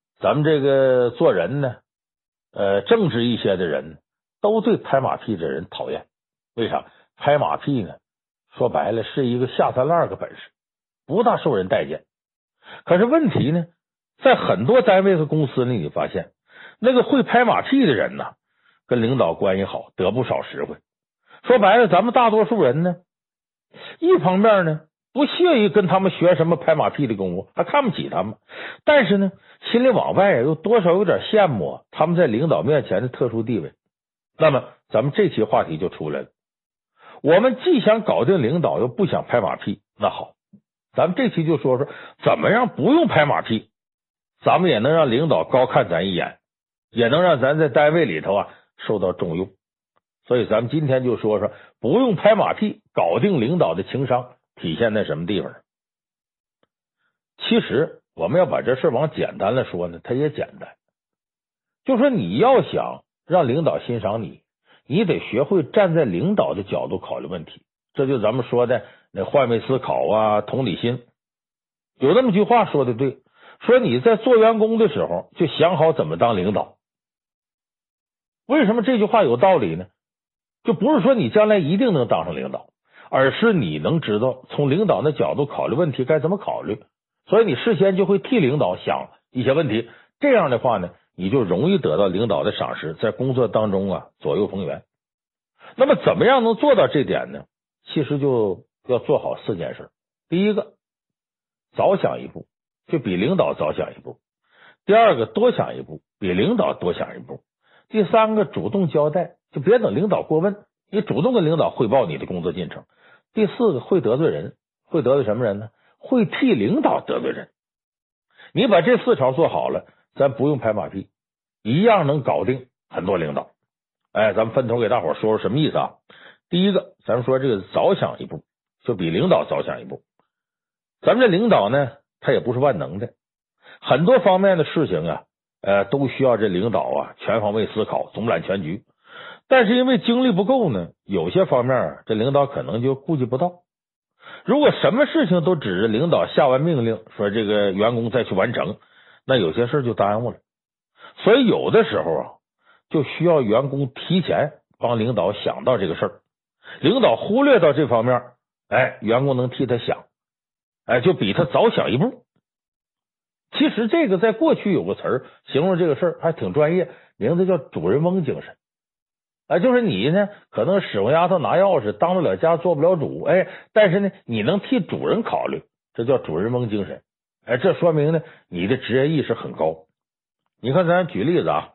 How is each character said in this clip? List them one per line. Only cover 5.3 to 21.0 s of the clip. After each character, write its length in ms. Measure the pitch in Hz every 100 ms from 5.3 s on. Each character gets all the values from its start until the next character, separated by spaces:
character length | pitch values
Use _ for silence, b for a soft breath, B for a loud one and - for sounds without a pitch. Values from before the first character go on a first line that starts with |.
| 98
的 140 | 80
人 180 | 67 90
讨 220 | - -
厌。 140 | - - _ _ _ _ -
为 140 | 107
啥？ 160 | 73 - b b _
拍 200 | - 143
马 200 | 92 73
屁 260 | - 135
呢， 120 | 87 - _ _ _ _ _ -
说 140 | 123
白 220 | - 98
了 120 | 113
是 220 | 107 - 127
一 120 | 123
个 100 | 127
下 260 | - 147
三 140 | 123 139
滥 200 | 170 123
个 80 | 92
本 140 | -
事， 80 | - - _ _ _ _ _ -
不 160 | 175
大 140 | 240 175
受 180 | 165
人 140 | 107 95
待 180 | 107 73
见。 180 | 78 - _ _ _ _ _ B B -
可 120 | 180
是 80 | 233
问 240 | 320 269
题 220 | - 123
呢， 140 | 170 165 _ _ _ _ _
在 120 | 262 247
很 300 | - 95 123
多 160 | 247
单 220 | 226 190
位 140 | 196 180
和 80 | 151
公 220 | 156 139
司 180 | - 123
里， 120 | 117
你 120 | 73
发 180 | - 73
现 240 | 90 - _ _ B B B
那 120 | 226
个 120 | 247
会 180 | - 277
拍 240 | 208 233 240
马 160 | 101
屁 240 | - 269 220
的 80 |
人 220 | 107 64 69
呐， 160 | - - _ _ _ _ _
跟 160 | 123
领 140 | 113 131
导 180 | 87 82
关 220 | 101 95
系 60 |
好， 280 | 95 - - -
得 140 | 92
不 120 | 117
少 180 | 117 69
实 220 | - 69
惠。 140 | 73 76 _ _